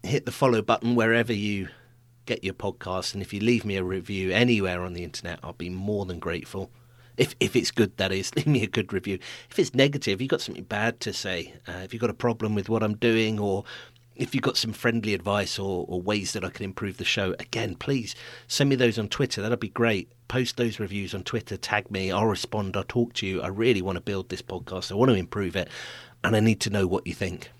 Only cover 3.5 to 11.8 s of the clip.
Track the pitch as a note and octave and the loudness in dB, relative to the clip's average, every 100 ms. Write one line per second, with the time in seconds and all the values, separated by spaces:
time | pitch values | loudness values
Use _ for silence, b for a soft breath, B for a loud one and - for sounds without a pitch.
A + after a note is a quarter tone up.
3.5 | A#2+ G#2+ G2 F2+ F#2+ E2+ G2 F#2+ F#2 B2 | 2 2 -2 -2 -4 -4 -4 0 4 6
4.5 | A2+ F#2+ F2+ F2+ F2 E2+ - F2 E2+ - | 4 2 -2 -4 -6 -8 -10 -10 -10 -10
5.5 | - F2 F#2 G2 G#2 F#2+ F2 E2 E2 - | -8 -8 -6 -2 -2 -2 -6 -4 -6 -6
6.5 | F#2+ G2 b b b b - B2+ - - | -8 -10 b b b b 0 0 2 2
7.5 | B2 F2 - G#2 - F#2+ F#2+ F#2+ - C3+ | 2 0 2 2 2 -2 -2 -2 0 4
8.5 | C#3 A2 - G2+ G2 G2+ F#2 B B B | 4 2 -2 -2 -2 -2 -6 B B B
9.5 | - F3+ B2 C#3 C#3+ B2+ G2 C3+ - - | 0 2 4 4 4 -2 -2 0 -2 -2
10.5 | - F#2 G#2 A2 A#2 - F#2 G2 F2+ - | -10 -6 -2 -2 -2 -6 -6 -4 -6 -6
11.5 | - - F2+ | -14 -12 -12